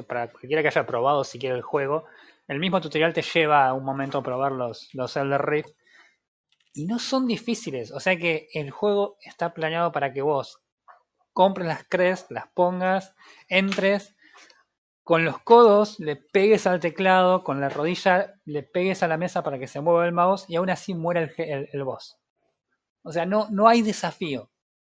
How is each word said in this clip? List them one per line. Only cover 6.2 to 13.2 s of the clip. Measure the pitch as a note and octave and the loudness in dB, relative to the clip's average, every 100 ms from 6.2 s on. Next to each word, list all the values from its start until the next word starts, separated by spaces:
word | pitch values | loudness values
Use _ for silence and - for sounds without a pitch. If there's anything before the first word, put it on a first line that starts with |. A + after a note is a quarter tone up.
| _ _ _ _ _ | _ _ _ _ _
Y | - E3 | -10 -8
no | A#3 | -6
son | - C4 B3+ | -4 -2 -2
difíciles. | G#3 - A3+ - C3+ A2+ | -4 -4 -6 -6 -8 -8
O | C#3 | -6
sea | F#3 F3+ | -2 -2
que | E3+ D#3 - | -2 -4 -6
el | D#3+ C#3 | -10 -10
juego | - G#3 G3+ G3+ - | -4 0 0 -2 -6
está | - - E3+ | -16 -8 -8
planeado | E3+ D#3 E3 E3+ | -4 -4 -2 -2
para | D#3+ C#3 | -2 -4
que | C3 | -2
vos | D3 C#3+ B2 - _ _ _ - _ _ _ | -2 -2 -4 -14 _ _ _ -20 _ _ _
compres | - F#3+ F#3+ E3+ | 2 2 2 -4
las | D3 - | -6 -4
crests, | F3+ F3+ F#3 - | 0 0 0 -6
las | A#2 - | -10 -6
pongas, | - F3+ F3+ F#3 F#3+ F#3 _ | 0 0 0 0 -2 -4 _